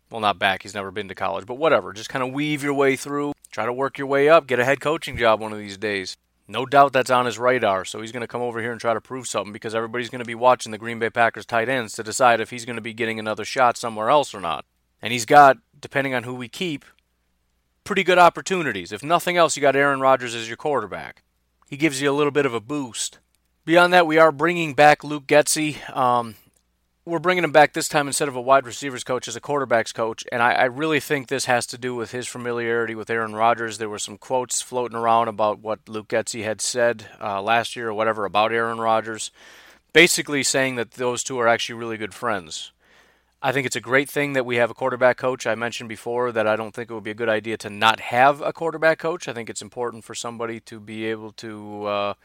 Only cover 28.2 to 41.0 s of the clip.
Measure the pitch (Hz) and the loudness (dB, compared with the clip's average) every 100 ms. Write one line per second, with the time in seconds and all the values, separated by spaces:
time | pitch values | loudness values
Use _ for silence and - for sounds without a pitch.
28.2 | 147 127 123 135 127 110 143 123 - 127 | -4 -4 4 4 4 -10 -8 -8 -6 -6
29.2 | - 113 - 147 127 117 110 - 113 110 | -6 -12 -4 -4 0 0 0 -4 -6 -6
30.2 | - 120 120 104 127 123 160 151 - 147 | -8 0 2 2 0 0 -2 -2 -2 -6
31.2 | 120 135 - 123 - 127 127 123 110 123 | -4 -6 0 0 -2 -8 -8 -6 -8 -8
32.2 | 117 127 120 120 117 117 113 113 104 113 | -10 -8 -6 -4 -2 -2 -2 -6 -4 -4
33.2 | 110 107 113 117 117 107 110 104 - 104 | -4 0 2 2 -2 -6 -8 -8 -10 -12
34.2 | - 131 123 - - 123 123 113 117 117 | -4 -4 -2 -6 -4 -4 -4 -2 2 4
35.2 | 117 104 107 101 110 107 - 110 104 117 | 2 0 0 0 -6 -8 -8 -12 -4 -2
36.2 | 107 120 107 104 - 127 120 113 101 - | -2 -6 -6 -4 -4 0 0 0 -8 -10
37.2 | 110 98 101 117 113 - 117 104 110 110 | -6 -4 2 0 0 -6 -6 0 0 0
38.2 | 98 95 110 117 117 117 113 113 110 110 | -2 0 2 2 -2 -2 2 2 0 -10
39.2 | - _ - - - _ _ 156 170 - | -12 _ -20 -20 -20 _ _ 6 6 4
40.2 | 151 147 123 143 131 123 113 - | -2 -2 0 0 0 -2 -6 -4